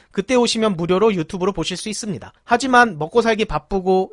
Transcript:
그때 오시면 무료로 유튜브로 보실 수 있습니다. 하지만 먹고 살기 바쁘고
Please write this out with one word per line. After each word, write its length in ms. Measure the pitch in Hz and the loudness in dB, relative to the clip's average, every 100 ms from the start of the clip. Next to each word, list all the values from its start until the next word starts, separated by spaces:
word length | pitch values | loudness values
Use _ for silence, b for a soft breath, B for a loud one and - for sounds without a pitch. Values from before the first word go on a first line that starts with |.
| b | b
그때 240 | - 196 | -6 0
오시면 420 | 254 226 226 220 170 | 2 2 0 -2 0
무료로 380 | 175 185 226 | 0 2 2
유튜브로 380 | 185 156 185 180 | 0 -4 -4 -2
보실 240 | 180 160 180 | -2 -4 -6
수 120 | 220 | -8
있습니다. 440 | 208 214 147 - _ | -8 -8 -10 -12 _
하지만 540 | - 240 262 240 233 151 | 0 0 4 4 4 0
먹고 240 | 156 233 | -2 0
살기 220 | 226 214 | 2 0
바쁘고 640 | 214 151 - 196 185 185 190 | -2 -4 -4 -4 2 0 0